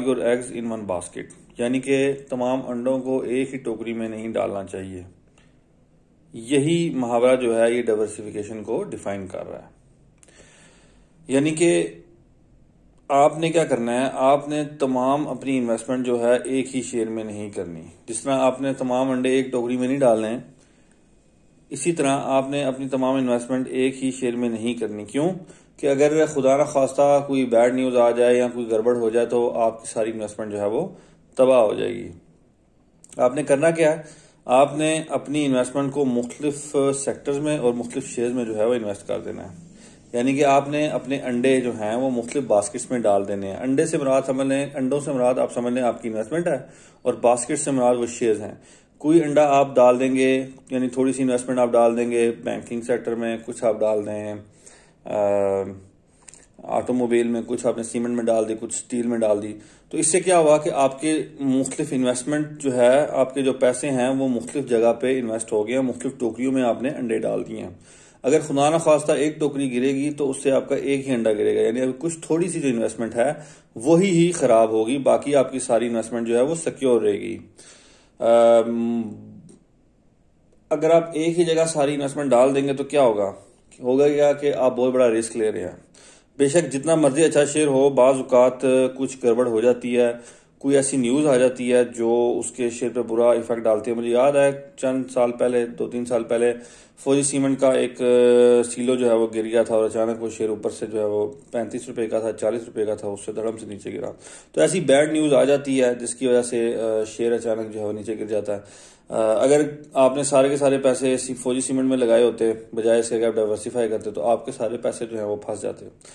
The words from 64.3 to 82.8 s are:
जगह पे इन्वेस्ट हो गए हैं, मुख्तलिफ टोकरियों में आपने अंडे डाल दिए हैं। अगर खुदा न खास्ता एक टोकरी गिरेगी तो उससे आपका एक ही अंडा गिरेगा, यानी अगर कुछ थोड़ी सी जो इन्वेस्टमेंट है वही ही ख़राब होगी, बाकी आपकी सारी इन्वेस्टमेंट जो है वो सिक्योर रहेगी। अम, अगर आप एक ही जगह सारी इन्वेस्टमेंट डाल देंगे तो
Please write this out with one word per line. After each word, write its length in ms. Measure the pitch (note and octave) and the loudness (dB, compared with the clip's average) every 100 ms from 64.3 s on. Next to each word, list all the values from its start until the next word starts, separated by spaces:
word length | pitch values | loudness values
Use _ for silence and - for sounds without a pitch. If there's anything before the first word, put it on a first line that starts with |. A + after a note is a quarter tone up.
| A#2 A2+ D3 A#2 | -2 -4 -6 -2
जगह 260 | A2+ A#2 | 2 2
पे 260 | A#2 B2+ C3 | 2 0 -2
इन्वेस्ट 340 | A2+ A2 - | -2 -6 -2
हो 120 | G#2+ | -2
गए 80 | G#2 | 0
हैं, 80 | C3 | -2
मुख्तलिफ 360 | B2+ A2+ C3+ B2+ | -2 -4 -8 -4
टोकरियों 320 | A#2 A2+ C3 | -4 -2 -2
में 100 | C3 | 0
आपने 280 | A#2+ G#2+ B2+ | 0 0 -4
अंडे 280 | C3+ A#2 G#2+ | -4 -4 -2
डाल 240 | A2 G#2+ | -2 -4
दिए 160 | - A2 | -6 -10
हैं। 220 | G2 F2+ - - - _ | -12 -16 -20 -20 -20 _
अगर 180 | C3 D3+ | 0 0
खुदा 280 | D3+ C#3 C#3+ | 2 0 2
न 80 | D#3+ | 2
खास्ता 360 | D#3+ D3 D3 | 4 2 2
एक 220 | C#3+ D3+ D3+ | 0 0 -2
टोकरी 280 | D3 C3+ C3+ | -4 -2 -4
गिरेगी 420 | B2 C3 C3+ D3 | 0 0 0 -4
तो 160 | D3 C#3 | -2 -4
उससे 240 | C3 C3+ | -2 0
आपका 260 | C3 A2+ C3+ | 0 0 -2
एक 300 | C3 C#3 C3+ | -2 -2 -2
ही 80 | |
अंडा 180 | A#2+ A2 | 0 0
गिरेगा, 280 | G#2 G#2+ G#2+ | 0 0 2
यानी 200 | A2 B2 | 0 0
अगर 120 | C3 | -2
कुछ 380 | B2+ E3 E3 - | -4 -6 -6 -2
थोड़ी 180 | D#3+ F3+ | -2 -2
सी 120 | E3 | -2
जो 80 | C#3 | -2
इन्वेस्टमेंट 460 | A#2 A2 - A2+ | 0 -2 -4 -4
है 320 | A#2 C3+ D#3 - - _ - | 0 -2 -2 -10 -20 _ -4
वही 340 | B2+ E3+ G3 | 2 4 4
ही 220 | E3+ E3+ | 4 2
ख़राब 380 | E3+ B2+ A2+ A2 | 2 4 6 4
होगी, 280 | A2 A2 C3+ | 2 0 0
बाकी 360 | B2 A#2 C#3 | 2 2 2
आपकी 260 | C#3+ B2+ C3 | 2 2 -2
सारी 260 | - A2+ A#2+ | -2 0 0
इन्वेस्टमेंट 400 | A#2 A2 A#2 A#2 | -4 -4 -6 0
जो 100 | A#2 | 0
है 60 | |
वो 120 | C#3 | 0
सिक्योर 480 | E3 C3+ - C3+ A#2 | -2 -6 -2 2 2
रहेगी। 380 | G#2 G2 G2 G2 - _ - - _ _ _ - | 2 0 -4 -12 -14 _ -20 -20 _ _ _ -2
अम, 840 | A#2 A#2 A#2 A#2 A#2 A#2 A#2 A#2 G#2+ G#2+ - - - - _ _ _ _ _ _ _ _ _ _ - | 4 6 6 6 4 -2 -2 -4 -6 -10 -18 -20 -20 -20 _ _ _ _ _ _ _ _ _ _ -6
अगर 200 | D3+ D#3+ | 0 4
आप 200 | E3 E3 D3+ | 4 2 -2
एक 200 | E3+ E3 | 0 2
ही 80 | |
जगह 200 | E3 D#3+ | 2 2
सारी 300 | E3 D3+ C#3+ | 0 0 0
इन्वेस्टमेंट 360 | C#3+ C#3 D3 C#3+ | -2 -4 -4 2
डाल 220 | A#2+ C3+ | 4 4
देंगे 220 | C#3 C#3 | 2 0
तो 100 | C3+ | -2